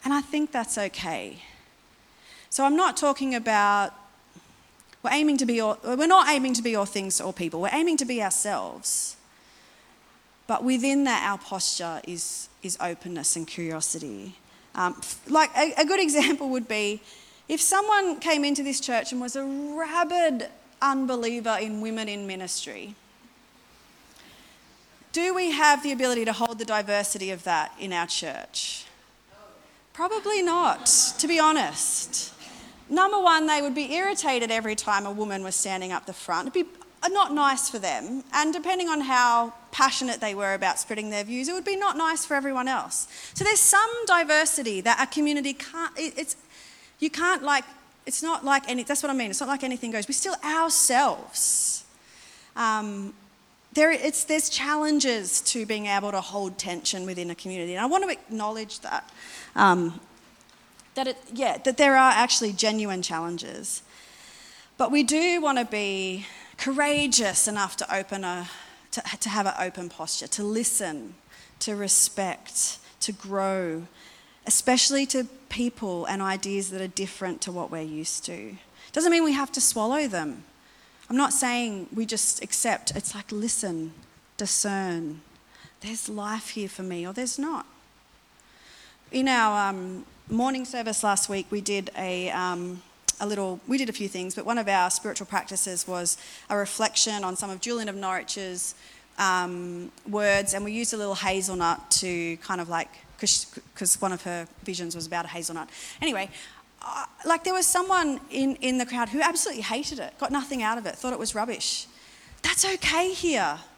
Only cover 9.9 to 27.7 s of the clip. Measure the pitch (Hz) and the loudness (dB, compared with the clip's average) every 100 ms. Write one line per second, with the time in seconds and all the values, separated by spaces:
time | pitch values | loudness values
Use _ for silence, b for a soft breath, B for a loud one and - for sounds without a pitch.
9.9 | b b b _ _ - 220 247 254 262 | b b b _ _ -4 -2 2 2 4
10.9 | 277 277 226 147 196 - 190 - - 170 | 4 4 2 2 -2 -4 -4 -2 -2 -4
11.9 | 160 - 170 - - - - 190 175 175 | -6 -8 -8 -8 -8 -12 -12 -8 -4 -4
12.9 | 170 180 170 143 165 160 - 170 160 151 | -4 -8 -4 -2 -2 -4 -6 -6 -4 -4
13.9 | 170 147 101 101 185 b b b - 254 | -4 -8 -10 -12 -16 b b b -2 -2
14.9 | - - - - 302 302 - 311 - 302 | -2 -10 -12 2 4 6 4 2 4 2
15.9 | 381 359 294 269 294 277 254 226 214 208 | 4 4 4 4 2 0 -2 -2 -2 0
16.9 | 214 B B B B B 311 - 381 415 | -2 B B B B B 0 4 4 4
17.9 | 415 381 302 330 302 285 277 277 269 - | 4 4 0 2 2 4 2 0 -2 0
18.9 | 233 - 254 247 269 269 277 294 294 320 | 0 0 -4 -4 -4 -4 -4 -6 -4 -2
19.9 | 330 339 349 339 247 - - - - 269 | 0 2 4 4 2 -6 -12 -20 0 2
20.9 | 269 262 247 233 240 226 208 220 214 220 | 2 0 0 -2 -2 0 0 0 -4 -4
21.9 | 220 214 208 202 185 185 - - 104 135 | -4 -4 -6 -6 -8 -6 -6 -6 -10 -12
22.9 | 208 _ _ - _ - - _ - - | -16 _ _ -20 _ -20 -20 _ -20 -20
23.9 | - - B B B B B B B _ | -20 -20 B B B B B B B _
24.9 | - - 320 349 370 359 294 302 285 285 | -20 -8 -2 0 2 0 4 6 6 2
25.9 | 262 254 240 226 208 233 226 220 214 202 | 0 0 2 0 0 -2 -2 -2 -2 2
26.9 | 202 202 208 190 185 180 170 151 | 0 0 -4 -4 -6 0 0 0